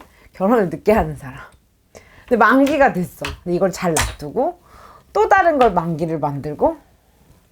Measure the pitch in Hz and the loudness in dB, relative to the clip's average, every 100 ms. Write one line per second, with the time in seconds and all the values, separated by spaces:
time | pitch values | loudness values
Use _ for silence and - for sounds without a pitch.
0 | - _ _ - 190 240 180 151 - 214 | -20 _ _ -4 0 2 0 -2 0 0
1 | 160 135 135 131 - _ _ _ _ - | 0 -6 -14 -18 -20 _ _ _ _ -20
2 | _ - - 233 220 262 277 302 254 180 | _ -16 -2 2 4 4 2 4 2 2
3 | 175 - - - 180 175 185 - 180 151 | -6 -8 -10 -8 -4 -2 -2 -2 -2 -2
4 | - - 147 - 320 349 _ - - - | -4 -6 -8 -4 -4 -6 _ -20 -20 -20
5 | _ 392 427 392 339 294 233 180 170 151 | _ -2 2 4 2 4 2 2 -4 -4
6 | 165 160 147 143 151 147 294 320 _ _ | -4 -4 -4 -4 -8 -2 -2 -2 _ _
7 | _ _ _ _ _ | _ _ _ _ _